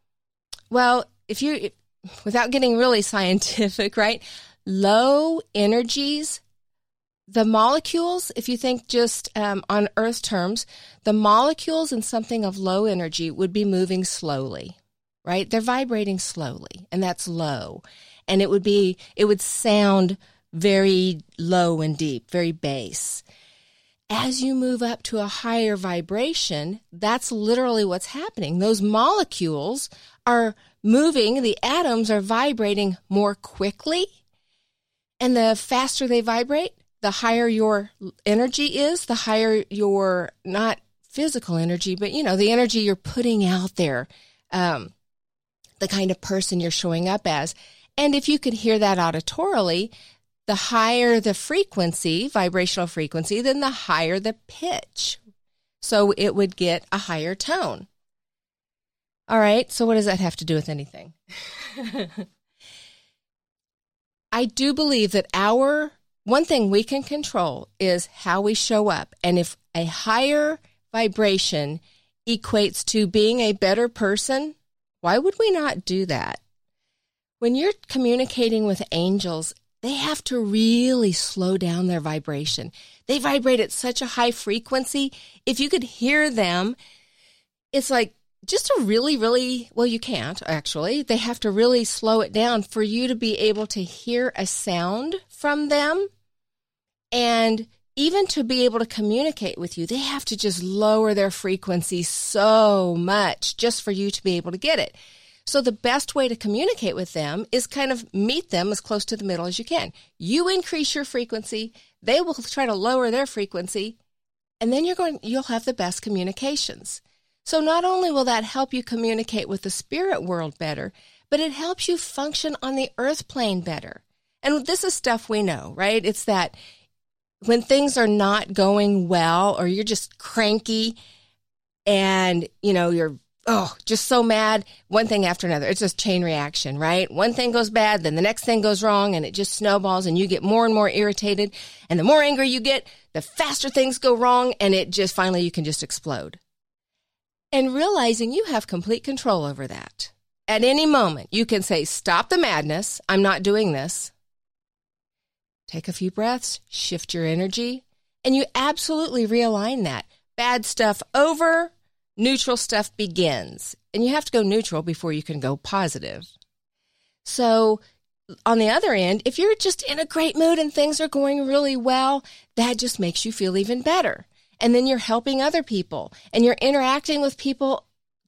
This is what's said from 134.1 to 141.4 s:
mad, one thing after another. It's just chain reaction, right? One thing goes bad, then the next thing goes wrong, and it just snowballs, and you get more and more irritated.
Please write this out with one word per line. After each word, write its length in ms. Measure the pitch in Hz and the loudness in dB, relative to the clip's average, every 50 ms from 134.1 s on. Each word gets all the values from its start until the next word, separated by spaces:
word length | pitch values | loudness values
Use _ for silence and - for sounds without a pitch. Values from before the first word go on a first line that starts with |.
| 262 247 | 4 4
mad, 440 | 233 226 220 - - 214 220 214 196 - - _ _ - | 4 4 4 2 2 2 2 0 -2 -6 -16 _ _ -2
one 200 | 185 214 226 214 | 0 2 2 2
thing 180 | 220 202 190 | 2 2 2
after 220 | 175 175 - - 175 | 2 0 -2 -2 -2
another. 200 | 165 147 143 98 | -2 0 0 -2
It's 120 | 190 - | -2 0
just 180 | 214 185 - - | -2 -2 -2 -2
chain 260 | - 220 185 180 175 | -2 0 0 0 0
reaction, 540 | 170 160 147 143 147 160 - - 143 135 143 | 0 -2 -2 -4 -4 -6 -6 -6 -6 -4 -2
right? 340 | 156 160 175 185 190 - | 0 0 2 0 0 -2
One 220 | - 151 196 233 233 | -2 0 0 0 0
thing 180 | 247 247 240 | 0 -2 0
goes 180 | 226 240 226 208 | 0 0 0 0
bad, 340 | 220 220 214 214 214 202 160 | 2 2 2 4 2 0 0
then 120 | 160 151 | -2 0
the 60 | 160 | 0
next 220 | 175 208 226 - - | 0 0 0 -2 0
thing 180 | - 226 220 | 0 2 2
goes 220 | 202 214 208 190 214 | 2 2 2 2 2
wrong, 320 | 220 208 202 202 208 190 | 2 2 4 2 2 0
and 100 | 165 151 | -2 -2
it 80 | 123 - | -4 -4
just 200 | - 202 - - | -4 -4 -4 -4
snowballs, 520 | - 214 208 196 202 190 196 185 185 190 | -2 0 2 2 2 2 0 0 0 0
and 100 | 180 165 | 0 0
you 120 | 175 196 185 | 0 2 0
get 160 | 185 - - | 0 0 0
more 220 | 190 214 226 233 | 2 2 4 4
and 80 | 226 220 | 4 4
more 140 | 214 208 196 | 4 2 2
irritated. 640 | - 202 208 208 196 - 208 208 202 190 | 2 2 0 0 0 -2 -2 -2 0 0